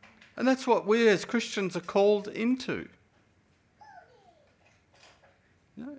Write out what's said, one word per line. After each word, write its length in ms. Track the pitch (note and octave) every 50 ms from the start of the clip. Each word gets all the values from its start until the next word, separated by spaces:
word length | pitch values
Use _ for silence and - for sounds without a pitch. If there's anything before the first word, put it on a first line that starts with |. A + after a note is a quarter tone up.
| _ - _ _ - _ -
And 100 | - A#3
that's 200 | C4 C4 C4 -
what 200 | B3+ A3 E3 D#3+
we 220 | G3 A3 A#3 A#3 A3
as 160 | G3 E3 -
Christians 500 | - - A#3 A3 - - G#3+ G3 F3+ F#3
are 60 | F3
called 480 | - - - G3+ G3+ G#3 G#3 G3+ G3+ -
into. 600 | - G#3+ A3+ B3 B3+ B3+ - - C3+ F2+ - - _ _ _ _ _ _ _ _ _ _ _ _ _ _ _ _ _ _ A#5 G#5+ F#5+ F5 - C5 A#4+ G#4 G4 F4+ E4 D4+ _ _ _ _ _ _ _ _ _ _ _ _ _ - _ _ _ _ _ _ _ _ _ _ _ _ -
You 100 | - A#3
know, 120 | C#4 D4